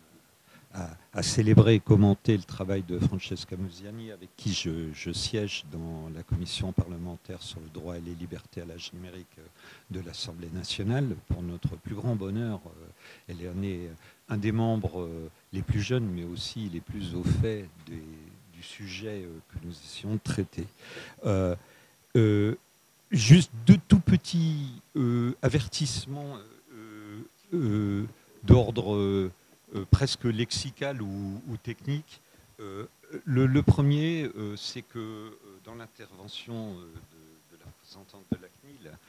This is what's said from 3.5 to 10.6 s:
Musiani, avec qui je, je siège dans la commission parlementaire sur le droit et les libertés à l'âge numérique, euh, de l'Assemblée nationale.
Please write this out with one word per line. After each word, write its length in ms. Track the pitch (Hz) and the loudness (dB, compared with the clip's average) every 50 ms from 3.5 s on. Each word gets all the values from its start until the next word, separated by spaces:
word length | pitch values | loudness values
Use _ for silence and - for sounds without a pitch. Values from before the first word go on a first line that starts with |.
| 95 | -8
Musiani, 540 | 90 95 92 85 90 98 104 110 117 113 110 | -8 -8 -8 -10 -14 -16 -14 -14 -14 -14 -14
avec 200 | 104 87 92 - - - | -16 -16 -18 -20 -14 -8
qui 160 | - 107 92 | -4 -4 -4
je, 360 | - - 85 80 82 82 78 76 | -2 -4 -4 -4 -4 -6 -8 -8
je 180 | - - 87 | -8 -8 -6
siège 540 | 82 - - - - 110 104 101 - - - - | -6 -4 -6 -4 -2 -2 -2 -2 -6 -8 -10 -10
dans 380 | - 82 82 82 82 80 78 80 78 | -10 -10 -8 -8 -8 -10 -10 -12 -12
la 60 | 80 | -10
commission 500 | 82 - - 85 90 - - - - 92 | -6 -4 -2 -2 -2 -4 -6 -4 -4 -2
parlementaire 720 | 90 - 85 87 90 85 87 90 85 82 _ - 92 87 | 0 -2 -2 -2 -4 -10 -8 -10 -10 -12 _ -14 -14 -12
sur 180 | - - - 87 | -12 -14 -14 -14
le 80 | 80 78 | -14 -14
droit 300 | 78 85 80 87 87 87 | -14 -12 -10 -10 -10 -10
et 20 | |
les 140 | 85 85 87 | -10 -10 -12
libertés 480 | 82 87 85 87 78 - - - 92 | -10 -12 -12 -12 -14 -16 -14 -14 -14
à 20 | 85 | -12
l'âge 260 | 82 82 85 - - - | -12 -14 -14 -14 -16 -16
numérique, 320 | 90 92 92 87 92 87 _ - - | -16 -16 -16 -16 -18 -20 _ -20 -20
euh, 40 | 80 85 _ - - - - - - - | -20 -20 _ -20 -20 -20 -20 -20 -14 -12
de 100 | 98 92 | -10 -10
l'Assemblée 480 | 90 85 76 - - - 82 85 87 82 82 | -10 -10 -10 -10 -10 -10 -10 -10 -10 -8 -8
nationale. 600 | 90 | -8